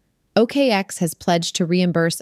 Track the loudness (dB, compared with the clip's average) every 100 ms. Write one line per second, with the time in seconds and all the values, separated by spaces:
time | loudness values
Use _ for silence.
0 | _ _ _ 0 0 2 2 0 -2 -4
1 | -4 -4 0 0 -2 -4 -2 0 2 0
2 | 0 -2